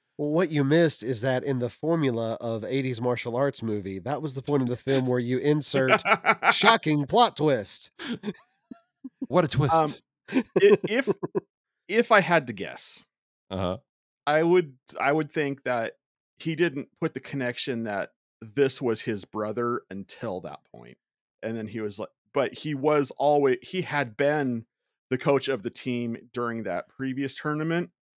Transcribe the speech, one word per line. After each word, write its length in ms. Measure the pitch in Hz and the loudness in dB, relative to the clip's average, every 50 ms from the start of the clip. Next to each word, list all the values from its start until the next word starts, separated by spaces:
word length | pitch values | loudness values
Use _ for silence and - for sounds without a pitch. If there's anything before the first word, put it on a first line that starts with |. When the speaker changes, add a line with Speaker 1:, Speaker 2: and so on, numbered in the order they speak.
| _ _ _ - | _ _ _ -6
Speaker 1:
Well, 120 | 147 147 151 | -4 0 0
what 180 | 165 180 151 | 0 0 2
you 140 | 165 147 139 | 2 0 2
missed 380 | 135 147 165 170 156 143 - - | 4 6 6 6 4 2 -2 -4
is 160 | 117 131 107 107 | -4 -4 -2 0
that 220 | 135 127 127 - | 0 0 0 0
in 140 | 143 135 127 | -2 -2 -2
the 100 | 120 120 | -2 -4
formula 640 | - - - 156 170 165 151 135 117 113 113 113 113 - | -6 -6 -2 -2 0 2 2 0 0 0 -2 -2 -4 -4
of 240 | - 117 113 110 104 | -4 -4 -4 -4 -4
eighties 360 | - 131 139 131 131 127 110 | -2 -2 -2 -2 -2 -4 -2
martial 360 | 117 123 123 117 - 123 117 | 0 -2 -2 -2 -4 -4 -2
arts 260 | 120 139 143 135 - - | 0 0 0 -2 -4 -4
movie, 360 | 113 107 104 95 98 95 98 | -2 -2 -2 -4 -6 -8 -6
that 200 | 85 123 143 127 151 | -6 -6 -6 -4 -6
was 120 | 151 127 | -6 -8
the 80 | 135 127 | -8 -4
point 200 | - 147 143 131 | 0 0 0 2
of 60 | 120 | 0
the 80 | 123 | -2
film 300 | 120 - 131 135 135 131 | -4 -2 0 0 2 2
where 120 | 127 123 127 | 2 0 0
you 180 | 120 120 127 127 | 0 0 -2 0
insert 640 | - 147 151 151 139 - - 139 131 131 208 208 - | 2 2 2 2 0 0 0 0 4 4 4 2 4
Speaker 2:
<laughs> 500 | 190 220 - - - 214 - - 175 - | 2 0 2 4 0 0 2 4 2 4
Speaker 1:
shocking 540 | - - 220 226 226 - 160 151 147 143 | 6 6 6 6 6 4 2 0 0 0
plot 300 | 127 170 220 240 208 - | 2 4 4 4 4 4
twist. 540 | - 156 151 139 113 98 - - - - - _ _ - - 240 - - 208 - - _ _ _ _ _ _ - 679 _ _ _ _ _ - _ _ 269 - | 0 2 2 2 2 0 -6 -10 -12 -14 -16 _ _ -10 -8 -8 -8 -6 -10 -10 -10 _ _ _ _ _ _ -20 -20 _ _ _ _ _ -20 _ _ -8 0
Speaker 3:
What 160 | 127 180 175 | 2 2 2
a 40 | 143 | 2
twist. 260 | - 131 151 131 160 | 2 2 2 4 4
Speaker 2:
Um, 180 | 165 156 147 131 - _ _ _ _ _ - - | 4 4 2 -2 -8 _ _ _ _ _ -2 -2
i-, 120 | 262 233 - _ 196 190 208 220 - - - | -2 -2 2 _ 4 6 6 6 6 4 -2
if, 200 | 208 247 269 - 196 - - - - 196 - _ | -2 -2 0 0 -2 -2 -4 -6 -6 -6 -8 _
Speaker 1:
<laughs> 400 | _ _ _ _ _ _ _ - | _ _ _ _ _ _ _ 0
Speaker 2:
if 240 | 190 220 233 - 226 | 2 2 4 6 6
I 80 | 202 | 4
had 260 | 175 143 175 165 139 120 | 6 6 2 2 2 0
to 40 | 117 | -8
guess, 520 | 95 95 69 62 - - - - - - _ _ _ _ _ _ _ _ _ | -8 -8 -10 -10 -12 -14 -14 -14 -16 -18 _ _ _ _ _ _ _ _ _
Speaker 3:
Uh-huh. 280 | 95 92 95 90 92 - - _ _ _ _ _ _ _ _ | -4 -2 -2 -2 -2 -4 -8 _ _ _ _ _ _ _ _
Speaker 2:
I 160 | 143 147 156 160 | 0 2 4 4
would, 340 | 170 175 185 175 143 131 127 _ - - - | 6 4 4 4 0 -8 _ _ -18 -8 -2
I 120 | 113 139 147 | 2 2 2
would 180 | 160 156 143 - | 2 0 -2 -2
think 320 | 160 147 139 139 135 _ | -2 -2 -2 -4 -4 _
that 300 | 127 123 120 113 110 - _ _ _ _ _ _ _ _ _ | -2 -2 -2 -2 -4 -6 _ _ _ _ _ _ _ _ _
he 160 | - 165 165 | -6 -6 -2
didn't 340 | 143 175 170 135 143 - - _ _ | 0 0 0 0 -4 -10 -10 _ _
put 140 | - 160 - | -4 -4 -4
the 60 | - | -6
connection 640 | - - - 143 127 123 123 - - - 127 117 113 | -14 -8 -6 -4 -4 -4 -4 -6 -6 -4 -4 -4 -4
that 260 | 110 101 98 87 - _ _ _ _ _ _ | -4 -2 -4 -4 -6 _ _ _ _ _ _
this 400 | - 110 104 143 143 135 - - | -20 -8 0 2 2 2 2 -2
was 220 | 135 120 113 107 - | -2 -2 -2 0 -2
his 220 | - 113 98 95 | -4 -4 -4 -6
brother 580 | - - 107 104 107 110 120 120 120 120 - - _ | -8 -6 -6 -4 -4 -2 -2 -2 -2 -2 -4 -6 _
until 500 | 92 98 98 - - - - 113 95 92 82 | -12 -12 -10 -12 -12 -10 -8 -6 -6 -8 -8
that 180 | 78 71 - _ _ - | -10 -14 -14 _ _ -20
point. 240 | 58 60 58 62 _ _ _ _ _ _ _ _ _ - | -20 -20 -20 -20 _ _ _ _ _ _ _ _ _ -8
And 140 | 110 113 | -6 -6
then 100 | 113 110 104 | -6 -8 -8
he 120 | 110 113 | -6 -6
was 180 | 110 104 101 104 | -6 -6 -6 -8
like, 120 | 104 - _ _ _ _ _ | -12 -12 _ _ _ _ _
but 220 | 143 131 113 - | -2 -2 0 -2
he 200 | - - 156 151 | -8 -6 -6 -6
was 360 | 135 131 151 151 147 143 127 - | 0 2 2 4 4 2 0 -2
always, 460 | - 135 147 147 147 143 135 127 120 - | 0 2 2 4 4 4 4 2 2 -2
he 200 | - - 185 170 | -6 -6 -6 -4
had 340 | - 147 147 139 120 107 | -2 -2 -2 -4 -4 -2
been 500 | - 143 143 151 151 143 131 120 117 113 _ _ _ _ _ _ _ _ _ | 0 0 2 2 2 0 -2 -2 -4 -6 _ _ _ _ _ _ _ _ _
the 80 | 127 127 | -4 -2
coach 300 | - 151 139 135 127 131 | 2 2 2 2 2 0
of 140 | 135 117 98 | -4 -4 -4
the 80 | 117 | -8
team 460 | - - - 131 123 120 120 117 113 - - 120 _ | -8 -6 -6 -4 -4 -4 -4 -4 -6 -8 -12 -10 _
during 300 | 123 120 117 117 117 107 | -6 -4 -4 -4 -6 -6
that 240 | 95 87 90 - - | -4 -4 -6 -6 -10
previous 460 | _ _ 131 135 131 131 139 131 - | _ _ -6 -6 -4 -4 -4 -6 -6
tournament, 540 | - - 151 151 151 156 165 165 170 175 175 _ _ _ _ _ | -6 -4 -4 -2 -2 0 0 0 0 -2 -4 _ _ _ _ _